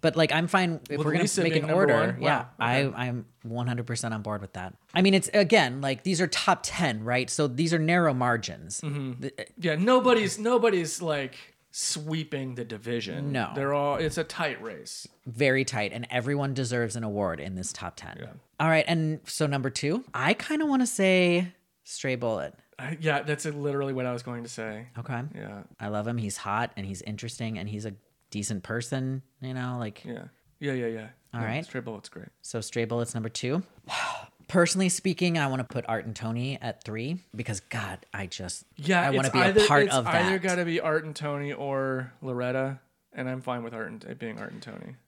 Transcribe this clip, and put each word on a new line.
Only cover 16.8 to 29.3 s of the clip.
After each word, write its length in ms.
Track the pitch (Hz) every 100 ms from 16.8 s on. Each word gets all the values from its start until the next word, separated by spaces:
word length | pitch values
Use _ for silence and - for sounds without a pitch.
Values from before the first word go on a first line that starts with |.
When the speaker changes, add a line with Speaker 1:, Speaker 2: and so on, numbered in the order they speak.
| 117
Speaker 1:
an 80 | 113
award 380 | 110 104 98 80
in 160 | 76 92
this 160 | 95
top 240 | - 90 -
ten. 220 | 87 -
Speaker 2:
Yeah. 60 | 85 - _ _
Speaker 1:
All 80 | 156
right, 160 | 160 -
and 320 | 165 156 156
so 240 | - - 151
number 200 | 143 131
two, 360 | 123 143 202 262
I 200 | - 139
kinda 300 | 220 - 311
wanna 220 | 311 269 247
say 600 | - 190 185 180 175 180 - _ _
Stray 320 | - - 139
Bullet. 400 | 127 120 107 71 - _ -
Speaker 2:
I, 180 | 131 156
yeah, 220 | 156 143
that's 220 | 147 147
literally 480 | 160 147 143 139 139
what 140 | 131 127
I 60 |
was 100 | 123
going 200 | 123 120
to 60 | 117
say. 380 | - 110 107 123 -
Speaker 1:
Okay. 220 | 117 123 135 -
Speaker 2:
Yeah. 260 | 104 101 - -
Speaker 1:
I 100 | 104
love 180 | 104 107
him. 100 | 120
He's 180 | 104 -
hot, 360 | 101 104 120 -
and 80 | 98
he's 140 | 92
interesting, 560 | - 104 117 - 113 110
and 100 | 101
he's 160 | 104
a 80 | 107 98 _ _ _
decent 320 | 104 101 101
person, 600 | - 117 120 135 131 131 -